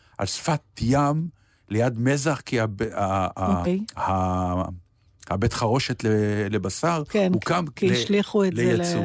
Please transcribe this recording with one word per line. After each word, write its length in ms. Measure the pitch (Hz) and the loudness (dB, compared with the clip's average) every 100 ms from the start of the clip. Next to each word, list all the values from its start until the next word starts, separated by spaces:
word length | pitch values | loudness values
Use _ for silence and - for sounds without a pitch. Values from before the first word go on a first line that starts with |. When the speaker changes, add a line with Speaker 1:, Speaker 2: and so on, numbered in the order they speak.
| _ - | _ -6
Speaker 1:
על 80 | 98 | -6
שפת 340 | - - 151 - - | -4 -2 -2 -4 -4
ים, 480 | 113 139 143 151 170 - _ _ - | 2 4 4 2 -2 -8 _ _ -4
ליד 300 | 107 123 113 | 0 0 0
מזח, 420 | 123 143 147 131 | 0 2 0 -2
כי... 200 | - 123 | -2 0
הב-, 220 | 110 98 | 0 -2
ה-, 140 | 110 95 98 98 90 - | -4 -2 0 0 0 -2
ה-, 220 | 92 92 | 0 0
Speaker 2:
אוקיי. 220 | 87 190 220 - | 0 -2 -4 -6
Speaker 1:
ה-, 680 | 95 95 92 92 90 90 90 90 - _ _ - - | -2 0 0 0 -2 -2 -4 -8 -18 _ _ -16 -6
הבית 220 | 95 117 | -2 0
חרושת 520 | - 113 131 - 123 | 0 0 0 -2 -2
ל-, 40 | 110 107 104 104 101 | 0 2 2 0 -2
לבשר, 480 | 104 95 - 165 170 147 | -2 -4 -2 -2 -2 -2
Speaker 2:
כן, 220 | 214 185 | 0 2
Speaker 1:
הוקם 300 | 180 - 170 156 - | 0 0 -2 -2 0
Speaker 2:
כי 120 | 185 | 2
Speaker 1:
ל-, 40 | |
Speaker 2:
השליכו 520 | 180 117 202 202 214 | 2 2 0 2 2
את 120 | 190 120 | 2 2
זה 60 | |
ל-, 140 | 120 113 | 2 2
Speaker 1:
לייצוא. 240 | 175 170 | 2 0